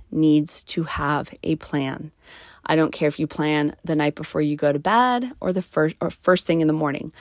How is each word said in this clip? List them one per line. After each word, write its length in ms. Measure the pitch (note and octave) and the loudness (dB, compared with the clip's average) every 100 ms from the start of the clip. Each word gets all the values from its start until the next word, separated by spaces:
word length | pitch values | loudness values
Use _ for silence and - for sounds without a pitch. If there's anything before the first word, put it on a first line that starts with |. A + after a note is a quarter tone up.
| - | -6
needs 520 | D#3 D#3 D3+ D3+ - | 2 4 4 2 -6
to 200 | - F3+ | -6 -6
have 460 | D#3+ D#3 D3 D3 D#3+ - | -6 -4 -2 -2 -6 -8
a 140 | - D#3 | -6 -6
plan. 560 | - D3 C3+ - D#3 - - - - - - | -4 -6 -4 -6 -12 -18 -20 -20 -20 -10 0
I 100 | D#3+ | 2
don't 160 | D#3 | 2
care 160 | - D3+ | 0 -2
if 100 | - | 0
you 80 | D#3 | -4
plan 480 | - D3+ D3+ D3 - | -2 0 2 0 -2
the 140 | E3+ D3+ | -2 0
night 180 | D3 | 0
before 280 | D3+ D#3 D#3 | -2 -6 -2
you 140 | D3+ D3 | -2 0
go 140 | D3 | 0
to 80 | C#3+ | 2
bed 540 | F#3 A3+ B3+ B3 B3 - | 2 4 4 0 -4 -4
or 120 | F#3 | -4
the 100 | F#3 | -4
first, 340 | - D#3+ D#3 - | -2 0 0 0
or 100 | - | -6
first 360 | - - F3+ - | -2 2 2 2
thing 140 | E3 | 2
in 60 | D#3 | 2
the 80 | |
morning. 380 | D#3 D3+ - D#3+ - | 2 -2 -4 -10 -14